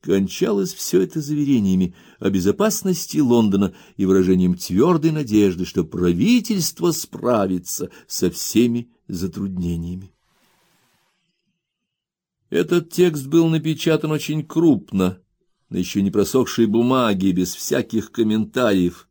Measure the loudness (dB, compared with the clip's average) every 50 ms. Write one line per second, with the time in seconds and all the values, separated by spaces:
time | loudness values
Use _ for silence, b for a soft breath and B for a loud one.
0 | _ 0 0 0 0 -2 -2 -2 -2 0 0 -2 -2 -4 -6 -10 -8 0 2 2
1 | 2 0 -4 -8 -6 -4 -2 -2 0 2 2 2 2 2 2 2 0 -2 b b
2 | b b b b -4 0 0 2 2 0 2 2 0 -2 -2 -2 -2 -4 -4 -4
3 | -6 -4 -2 0 2 4 4 4 4 4 2 2 0 0 B B B B B -2
4 | 0 2 4 4 4 4 4 4 4 2 0 -2 -4 -4 2 2 4 4 2 2
5 | 2 0 0 -2 -4 0 2 4 4 4 2 -2 -6 -4 -2 -4 -4 -4 -4 0
6 | 0 2 2 2 2 2 2 2 2 -2 -4 -2 -2 -4 -4 -2 -2 -2 -2 -2
7 | -8 -12 -12 -6 -2 0 0 0 0 0 -2 -4 -6 -8 -10 -10 -10 -12 B B
8 | B B -6 -2 -2 -2 -2 -4 -10 0 2 2 2 2 0 -4 -6 _ _ _
9 | _ -12 -8 -8 -8 -8 -6 -8 -8 -8 -6 -6 -4 -4 -4 -6 -8 -10 -10 -12
10 | -14 -18 _ _ _ _ _ _ _ _ _ _ _ _ _ _ _ _ _ _
11 | _ _ _ _ _ _ _ _ _ _ _ _ _ _ _ _ _ _ _ _
12 | _ _ _ _ _ _ _ _ _ _ -2 -2 0 2 0 -2 -2 -4 0 2
13 | 2 2 2 -4 -6 0 2 2 2 2 0 0 -2 -4 -4 -2 0 0 0 0
14 | 0 -2 -4 -4 -4 -4 -6 -6 -6 -4 -2 2 4 4 4 2 -2 -4 -2 0
15 | 0 0 -2 -6 _ _ _ _ _ _ _ _ _ _ -6 -6 -6 -2 -2 0
16 | 0 0 2 0 0 2 2 0 0 0 2 0 0 2 2 2 2 2 2 2
17 | 2 0 0 0 0 0 0 0 -2 -4 -6 -10 -6 -2 -2 -2 -2 -2 -4 -6
18 | -6 -6 -4 -2 0 0 0 -2 -2 -4 -2 -2 0 2 2 2 0 0 -2 -6
19 | _ _